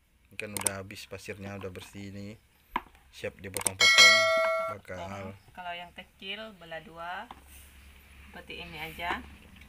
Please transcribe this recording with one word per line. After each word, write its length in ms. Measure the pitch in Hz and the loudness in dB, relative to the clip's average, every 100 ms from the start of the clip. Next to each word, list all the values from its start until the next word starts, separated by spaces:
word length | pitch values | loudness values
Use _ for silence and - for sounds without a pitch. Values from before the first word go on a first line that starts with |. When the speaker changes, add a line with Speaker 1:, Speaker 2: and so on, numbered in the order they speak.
| _ _ _ | _ _ _
Speaker 1:
Ini 80 | |
kan 160 | 101 107 | -12 -8
udah 320 | 104 - 98 | -2 -2 -2
habis 240 | 95 104 - | -10 -12 -14
pasirnya, 480 | 95 - 101 98 101 | -12 -12 -10 -10 -10
udah 80 | 98 | -10
bersih 400 | 92 - 101 101 | -12 -14 -14 -12
ini. 240 | 101 101 107 _ _ _ - - - - | -12 -14 -16 _ _ _ -6 -6 -20 -20
Siap 240 | - 104 - | -10 -8 -8
dipotong-potong. 760 | 98 - - 95 - - - - - - - - - | -8 2 2 6 6 10 10 10 6 4 2 0 -2
Bakal 240 | 101 - 90 | -8 -10 -10
Speaker 2:
Potong. 320 | 95 98 95 101 - | -8 -8 -10 -12 -18
Kalau 180 | - 180 175 | -12 -10 -10
yang 160 | 175 | -12
kecil 560 | - 185 - 196 208 220 185 | -16 -20 -14 -10 -10 -12 -16
belah 240 | 170 160 | -14 -12
dua. 480 | 160 165 170 190 247 - - - - - - - - - - | -12 -12 -10 -8 -10 -16 -20 -20 -20 -20 -20 -20 -20 -20 -20
Seperti 400 | - - - 170 | -18 -16 -14 -14
ini 160 | 156 | -12
aja. 400 | 160 160 175 208 - - - - | -12 -8 -4 -6 -8 -18 -20 -20